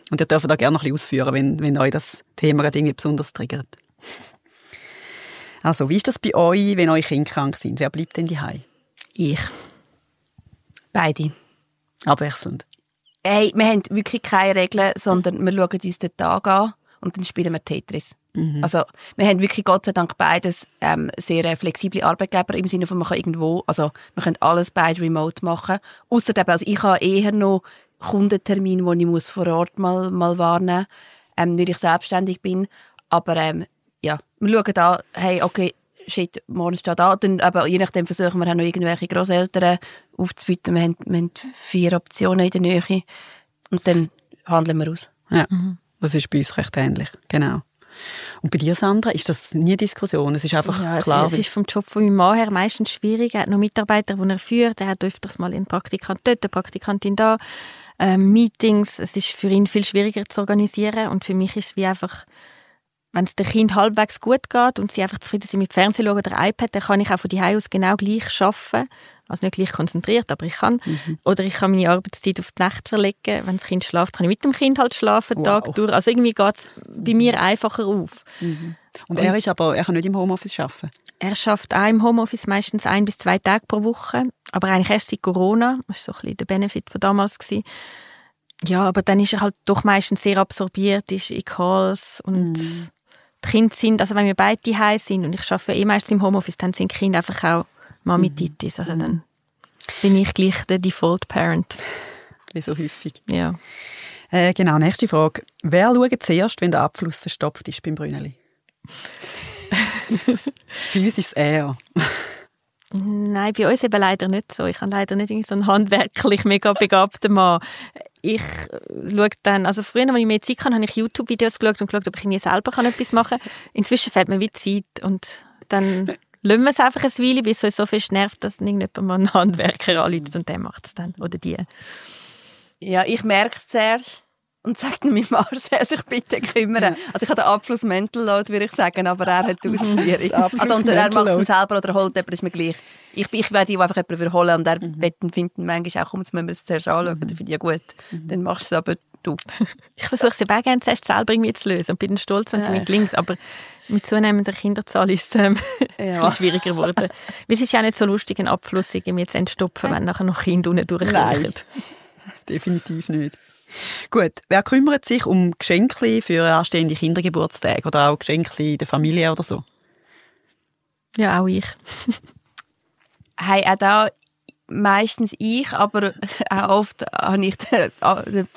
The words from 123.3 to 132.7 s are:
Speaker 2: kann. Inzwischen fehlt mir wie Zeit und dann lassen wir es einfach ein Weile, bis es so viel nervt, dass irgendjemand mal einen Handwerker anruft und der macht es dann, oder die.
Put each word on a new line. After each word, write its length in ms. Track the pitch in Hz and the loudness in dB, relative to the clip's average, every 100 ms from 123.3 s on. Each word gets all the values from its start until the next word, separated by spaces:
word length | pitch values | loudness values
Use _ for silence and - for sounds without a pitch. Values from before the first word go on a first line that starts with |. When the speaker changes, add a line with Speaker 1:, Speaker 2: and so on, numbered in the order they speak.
| 247 | -2
Speaker 2:
kann. 100 | - - - | -8 -18 -10
Inzwischen 380 | - 202 247 - | -4 0 0 2
fehlt 180 | - 185 | 0 2
mir 100 | 196 | 0
wie 120 | 214 | -2
Zeit 520 | - - 202 - - | -4 -4 -4 -4 -6
und 240 | 190 190 - - - _ - | -4 -4 -6 -16 -20 _ -4
dann 480 | 196 196 185 190 - _ _ | 0 2 0 -2 -6 _ _
lassen 220 | 202 220 | 2 4
wir 60 | 262 | 4
es 100 | 285 | 4
einfach 240 | 262 - | 4 4
ein 80 | 269 - | -2 2
Weile, 240 | 247 262 | 2 2
bis 200 | 220 220 | 2 0
es 120 | 208 202 | 0 0
so 100 | 208 | 0
viel 160 | 214 - | 0 0
nervt, 320 | 196 202 - | 0 0 -2
dass 160 | 196 - | -8 -4
irgendjemand 420 | 202 202 190 - | -2 -2 -4 -4
mal 140 | 190 185 | -2 2
einen 180 | 196 | 4
Handwerker 680 | - 202 170 165 - - 170 | 6 4 4 0 0 0 2
anruft 320 | 170 170 143 165 | 2 0 -4 -8
und 120 | 165 | -6
der 120 | 175 | -8
macht 260 | - - - | -8 -12 -16
es 60 | |
dann, 200 | - 175 175 | -12 -12 -10
oder 180 | 170 170 | -10 -8
die. 200 | 175 - 180 - - - - - - - - - _ | -8 -6 -8 -12 -20 -20 -18 -20 -20 -20 -20 -20 _